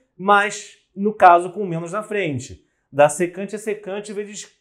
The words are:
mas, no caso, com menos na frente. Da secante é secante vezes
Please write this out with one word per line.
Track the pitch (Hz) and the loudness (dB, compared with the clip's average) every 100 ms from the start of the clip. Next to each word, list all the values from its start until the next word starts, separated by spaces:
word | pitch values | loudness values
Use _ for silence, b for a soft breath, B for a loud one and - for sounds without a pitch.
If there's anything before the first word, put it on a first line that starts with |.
| _ - | _ -6
mas, | 185 202 208 208 - _ _ - | 2 2 2 -6 -14 _ _ -6
no | 208 | -4
caso, | 214 185 175 180 | 6 8 8 2
com | 180 196 | -6 -6
menos | 165 170 | -6 -8
na | 196 | -10
frente. | 214 208 175 131 - - _ _ _ | -6 -4 -4 -4 -10 -18 _ _ _
Da | 139 147 | 2 2
secante | 151 175 180 196 | 2 -6 -6 -10
é | 208 | -10
secante | 214 208 185 202 208 | -8 -10 -10 -12 -10
vezes | 202 202 202 - _ | -12 -12 -14 -20 _